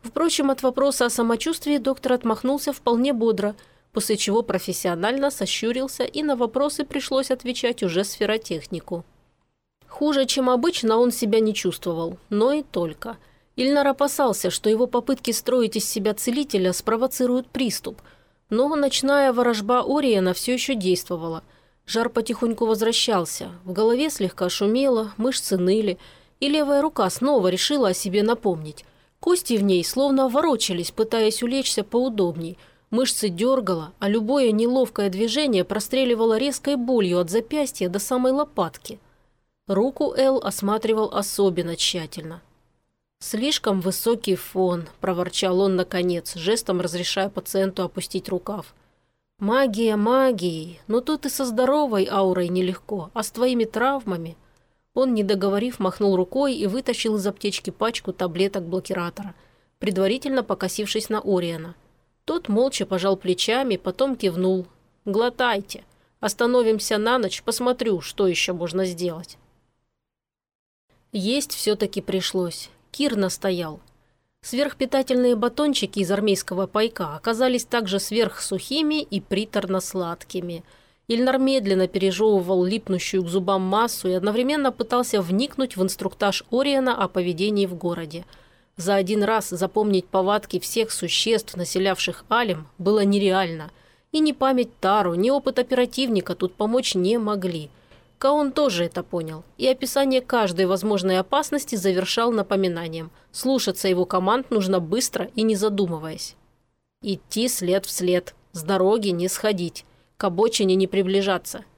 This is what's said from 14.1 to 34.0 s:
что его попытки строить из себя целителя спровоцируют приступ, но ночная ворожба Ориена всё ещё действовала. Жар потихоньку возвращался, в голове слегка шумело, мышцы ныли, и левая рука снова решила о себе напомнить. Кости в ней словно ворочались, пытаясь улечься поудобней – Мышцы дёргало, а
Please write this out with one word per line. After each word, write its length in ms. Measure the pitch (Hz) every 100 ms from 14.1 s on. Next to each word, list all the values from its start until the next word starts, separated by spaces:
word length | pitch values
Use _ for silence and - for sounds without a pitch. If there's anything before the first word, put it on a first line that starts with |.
| - 269 190 185
что 180 | - 214
его 180 | 220 247
попытки 440 | 240 240 262 -
строить 440 | 226 - 247 226 220
из 100 | -
себя 280 | 226 196
целителя 580 | 208 - 247 285 196 180
спровоцируют 760 | 180 - 226 254 - 247 247 247
приступ, 540 | 254 254 - - - - - _ _ _
но 240 | 214 277 311
ночная 580 | 277 - 269 285 277
ворожба 500 | 240 247 220 202 247 -
Ориена 480 | 285 277 208 185
всё 200 | 180 -
ещё 220 | 247 262 247
действовала. 680 | 185 180 - 175 165 160 - _ _ _ -
Жар 240 | 226 233
потихоньку 580 | 233 226 226 233 220 226
возвращался, 840 | 220 226 226 - 202 165 - 175 175 185
в 80 |
голове 380 | 185 220 240 311
слегка 360 | - 185 - 180
шумело, 640 | - 202 233 277 233 220 202
мышцы 400 | 233 262 - 185
ныли, 400 | 180 214 208 175 - - _ _
и 80 | 277
левая 360 | 302 285 285
рука 260 | 311 302 190
снова 380 | - 262 277 185
решила 420 | 180 - 285 220
о 40 | 180
себе 260 | 202 196
напомнить. 640 | 214 233 208 165 156 151 - _ _ _
Кости 380 | - 359 - 226
в 60 |
ней 200 | 202 185
словно 460 | 165 247 277 269 262
ворочались, 640 | 254 330 233 - 175 170
пытаясь 500 | - 220 226 214 214
улечься 420 | 240 269 254 -
поудобней – 760 | 208 233 254 214 175 165 165 180 - _ _
Мышцы 380 | 220 262 - 247
дёргало, 640 | 170 233 262 196 170 156
а 100 | -